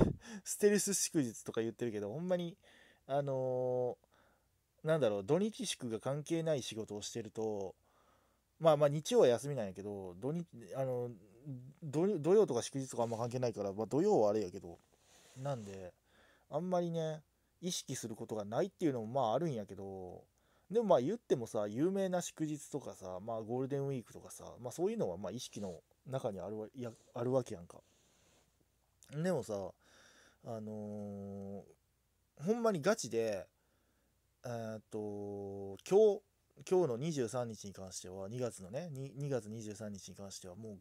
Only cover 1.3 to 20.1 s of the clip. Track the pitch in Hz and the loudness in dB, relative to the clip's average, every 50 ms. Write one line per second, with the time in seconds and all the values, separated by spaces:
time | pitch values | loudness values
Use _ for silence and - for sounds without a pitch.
1.3 | 101 - - - - 117 113 113 107 - 123 120 104 104 101 101 110 151 175 180 | -2 -6 -10 -4 -2 0 0 0 -2 -2 -4 -2 -2 -2 -4 -4 -4 -4 0 0
2.3 | 180 175 175 170 - - _ - - - - - _ _ _ - 139 143 143 139 | 0 0 0 -4 -8 -12 _ -20 -20 -20 -20 -20 _ _ _ 0 0 0 2 2
3.3 | 135 131 131 127 127 127 127 127 127 123 123 123 - - _ _ _ _ _ _ | 0 0 0 0 0 0 2 2 2 2 2 0 -2 -6 _ _ _ _ _ _
4.3 | _ _ _ _ _ _ _ _ _ _ - 156 160 160 131 110 104 101 98 98 | _ _ _ _ _ _ _ _ _ _ 0 2 4 4 4 4 4 2 2 2
5.3 | 147 180 208 226 214 - 226 - - - 131 120 110 104 - 127 139 151 147 - | 4 4 4 0 -2 -4 -4 -4 -4 -4 -4 -4 -4 -2 -2 -2 -4 -4 -2 0
6.3 | 165 165 160 160 156 135 - - 107 110 107 - 104 104 101 - - 120 110 107 | 0 0 2 2 0 0 0 -4 -6 -6 -6 -6 -6 -6 -6 -6 -6 -6 -6 -6
7.3 | - 113 110 110 107 101 95 90 - - _ _ _ _ _ _ _ _ _ _ | -4 -2 -2 -2 0 -2 -4 -6 -8 -12 _ _ _ _ _ _ _ _ _ _
8.3 | _ _ _ _ _ _ 156 165 151 143 151 143 143 156 - - 240 240 180 127 | _ _ _ _ _ _ 6 6 8 8 6 4 4 2 0 4 8 10 10 10
9.3 | 120 110 110 143 143 127 107 98 90 98 95 104 101 98 95 92 87 87 110 135 | 10 6 2 -2 -2 -2 -2 -4 -4 -6 -6 -6 -6 -6 -6 -8 -10 -6 -4 -2
10.3 | 156 175 170 - - 117 113 87 95 131 135 131 127 123 123 120 120 92 95 - | -2 -2 -6 -8 -12 -16 -14 -8 -4 -2 -2 0 0 -2 -2 -4 -8 -12 -18 -20
11.3 | - - - 151 131 123 127 135 147 - - 147 127 151 175 202 214 160 139 160 | -20 -16 -12 -12 -12 -12 -12 -16 -16 -12 -10 -2 2 2 4 4 2 2 4 6
12.3 | 190 220 202 143 131 117 - - - 139 131 127 - 117 113 117 113 107 120 120 | 8 8 8 6 4 0 0 0 -4 -6 -6 -4 0 0 0 0 2 -2 -2 -2
13.3 | 113 127 127 120 104 98 98 98 95 104 113 98 - 143 180 214 202 143 107 104 | 0 0 0 0 0 0 -2 -2 -2 -2 -2 2 2 4 6 6 8 8 8 6
14.3 | 104 110 101 90 87 98 87 85 85 - _ _ _ _ _ _ - - - - | 6 4 2 0 -4 -10 -12 -12 -16 -16 _ _ _ _ _ _ -20 -20 -20 -20
15.3 | - 127 131 143 139 120 107 98 98 95 95 87 - _ _ _ _ - - _ | -14 -8 -6 -6 -6 -6 -6 -10 -10 -10 -12 -14 -16 _ _ _ _ -20 -20 _
16.3 | _ _ _ _ 139 151 175 185 180 175 175 170 165 165 160 156 156 156 - _ | _ _ _ _ -6 -4 -2 0 0 0 0 0 -2 -2 -2 -4 -6 -8 -12 _
17.3 | _ _ _ _ _ _ 180 185 175 - - - 131 - - 110 113 - 120 110 | _ _ _ _ _ _ -6 -4 -4 -4 -6 -6 -8 -6 -6 -8 -8 -8 -8 -6
18.3 | 113 107 101 101 113 135 165 190 - _ 190 151 131 120 110 107 120 139 127 110 | -6 -6 -4 -2 -2 -2 -2 -2 -2 _ 0 0 0 0 -4 -2 0 2 2 4
19.3 | 110 135 170 165 135 110 101 92 101 92 98 98 95 95 92 90 | 2 2 2 0 -2 -4 -6 -8 -10 -10 -10 -10 -8 -10 -10 -12